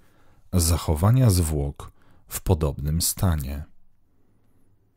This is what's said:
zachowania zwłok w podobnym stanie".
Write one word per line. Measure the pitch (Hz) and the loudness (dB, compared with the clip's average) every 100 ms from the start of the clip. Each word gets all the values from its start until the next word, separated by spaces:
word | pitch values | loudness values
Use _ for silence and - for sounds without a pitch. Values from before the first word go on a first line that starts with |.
| _ _ - _ - | _ _ -20 _ -4
zachowania | 92 82 85 - 76 101 131 123 | 0 2 0 0 0 2 4 4
zwłok | 92 78 73 71 - - - - - - | 4 2 -2 -4 -8 -16 -20 -20 -20 -14
w | - | -6
podobnym | - 80 76 67 73 82 | 0 0 0 -2 -4 -2
stanie". | - - 95 78 67 71 78 - - _ _ _ _ _ _ _ _ _ _ | -2 -2 0 0 -4 -8 -12 -18 -20 _ _ _ _ _ _ _ _ _ _